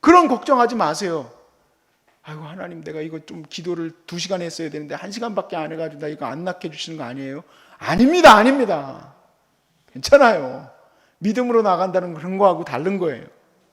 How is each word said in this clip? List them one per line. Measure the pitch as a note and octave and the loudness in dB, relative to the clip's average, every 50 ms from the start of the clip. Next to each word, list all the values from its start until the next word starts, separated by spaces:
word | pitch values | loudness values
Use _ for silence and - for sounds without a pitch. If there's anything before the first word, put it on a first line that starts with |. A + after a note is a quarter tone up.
그런 | - D4 E4+ F4+ E4+ | 6 8 8 8 6
걱정하지 | C#4 B3+ A3+ - - C#4+ B3+ A#3+ A3+ B3 | 4 0 -2 0 0 2 2 4 2 2
마세요. | A3+ F#3 D3+ D#3 D#3 G#3 F3+ E3 D#3 C3 A#2 - _ _ _ _ _ _ _ _ _ _ _ _ _ _ _ _ _ | 0 -2 -2 -2 -4 -4 -6 -6 -6 -8 -12 -18 _ _ _ _ _ _ _ _ _ _ _ _ _ _ _ _ _
"아이고, | _ - D3+ D3+ D#3 | _ -18 -16 -16 -16
하나님, | D3+ E3 F#3+ F3+ F3 F3 E3 D#3 | -16 -14 -14 -14 -14 -14 -14 -14
내가 | D#3 D#3 D#3 | -12 -10 -10
이거 | D#3 D#3+ D#3+ D#3+ D#3 | -10 -10 -10 -14 -14
좀 | - - E3+ | -14 -16 -16
기도를 | D#3 _ - - D#3+ F3+ F3 E3 E3 E3 D#3+ _ _ | -16 _ -14 -12 -8 -8 -6 -6 -6 -10 -10 _ _
두 | - F3 F3 | -12 -10 -10
시간 | E3 F3 G3 F3+ E3+ | -6 -6 -6 -6 -6
했어야 | E3 D#3+ - E3 D#3 | -8 -8 -8 -10 -8
되는데 | D3 D3+ D3+ D3 C#3+ | -8 -10 -10 -10 -12
한 | C#3+ - F#3+ | -12 -12 -12
시간밖에 | G3+ A#3 A#3 A#3 G#3 G3 - - - | -10 -8 -8 -6 -6 -6 -6 -6 -8
안 | E3 D#3 D3+ | -8 -8 -8
해가지고 | D#3+ D#3+ E3 D#3 D3+ C#3+ | -8 -8 -8 -10 -10 -10
나 | D#3 | -10
이거 | D3+ D#3 D3+ D3+ | -10 -10 -8 -8
안 | A#2+ B2+ D3+ F3 | -10 -8 -8 -8
낫게 | F#3 F3+ F#3 - | -8 -8 -8 -10
해주시는 | E3+ D3+ - - - E3 D#3 | -12 -12 -12 -12 -12 -12 -12
거 | C#3+ | -12
아니에요?" | A#2+ B2+ C#3 C#3 C3+ C3+ D3 C#3+ _ _ _ _ _ - _ | -12 -10 -12 -12 -12 -12 -14 -16 _ _ _ _ _ -20 _
아닙니다, | - - D#3 F#3 A#3 C4+ E4 F4+ E4 D4 A3 | -4 -4 2 4 4 4 4 8 8 10 10
아닙니다. | G#3 G#3+ B3+ C4+ C#4+ B3 G3+ F3+ D3+ C#3 C3+ C#3 E3 - C3+ _ _ _ _ _ _ _ _ _ _ _ _ _ _ _ _ _ | 10 8 4 4 2 0 0 -2 -4 -4 -10 -14 -16 -18 -20 _ _ _ _ _ _ _ _ _ _ _ _ _ _ _ _ _
괜찮아요. | B2+ - - - C#4+ C#4 A#3 G#3 E3 C#3 B2+ C3 C#3 D#3 - _ _ _ _ _ _ _ _ _ | -10 2 6 6 8 8 6 4 2 -2 -6 -10 -12 -16 -20 _ _ _ _ _ _ _ _ _
믿음으로 | _ E3 G3+ G#3+ B3 B3 B3 A#3 A3+ G#3+ | _ -4 -4 -2 -2 -2 2 2 2 4
나간다는 | G3+ F3+ E3+ F#3 F#3+ E3+ F#3 F3+ F3+ E3 | 4 2 2 0 0 0 -2 -2 -2 -10
그런 | D#3 E3 F3+ F#3+ | -10 -8 -8 0
거하고 | F#3+ G3+ F#3+ F3 D#3+ E3+ | 4 4 4 4 2 -4
다른 | - C3+ B2 D3+ F#3 G3+ | -6 -6 -4 -4 -2 -2
거예요. | G3 F#3 D#3+ C3+ A2 D#2+ - _ _ _ _ _ _ _ _ | -2 -4 -4 -4 -6 -14 -20 _ _ _ _ _ _ _ _